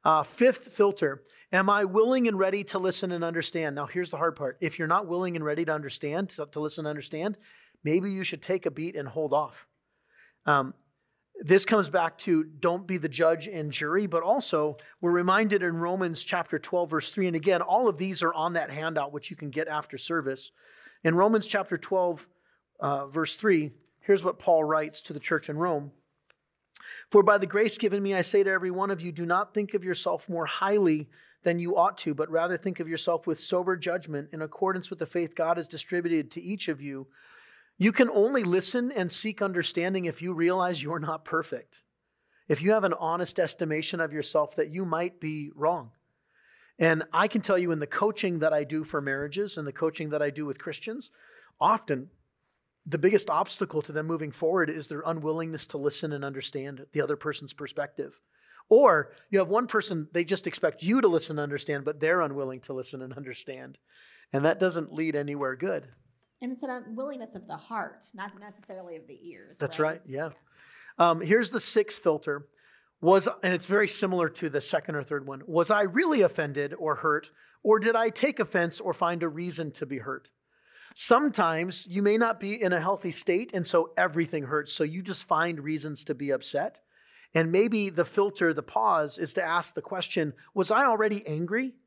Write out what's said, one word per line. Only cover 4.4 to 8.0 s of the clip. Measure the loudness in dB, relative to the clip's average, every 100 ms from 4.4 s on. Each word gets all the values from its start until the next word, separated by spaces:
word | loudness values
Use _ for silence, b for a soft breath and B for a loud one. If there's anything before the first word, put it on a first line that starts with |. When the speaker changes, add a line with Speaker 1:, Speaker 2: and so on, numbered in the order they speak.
| -8 -4
Speaker 1:
If | -6 -4
you're | 0
not | 0 0
willing | -4 -2 -2
and | -2
ready | -2
to | -2
understand, | -2 -4 -6 -4 -4 -4
to, | -8 -8
to | -6
listen | -6 -4 -6
and |
understand, | -8 -10 -6 -6 -6 b b b b 0
maybe | 0